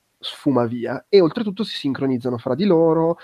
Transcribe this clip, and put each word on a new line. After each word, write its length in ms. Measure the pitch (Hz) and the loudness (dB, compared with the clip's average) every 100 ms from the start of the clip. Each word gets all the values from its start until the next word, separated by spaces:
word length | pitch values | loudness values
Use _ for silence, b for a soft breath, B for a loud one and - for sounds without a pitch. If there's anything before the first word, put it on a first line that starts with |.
| _ _ | _ _
sfuma 460 | - - 147 127 | -16 -4 0 2
via 400 | 117 120 117 139 - | 2 -2 -4 -6 0
e 100 | 202 | 2
oltretutto 420 | 165 226 208 190 | 2 0 -6 -4
si 140 | 208 - | -6 -4
sincronizzano 640 | 143 127 135 127 127 120 | -4 -2 -2 -2 -2 -6
fra 160 | 131 127 | -4 0
di 80 | |
loro, 540 | 202 165 165 165 165 170 | 2 4 4 2 0 -2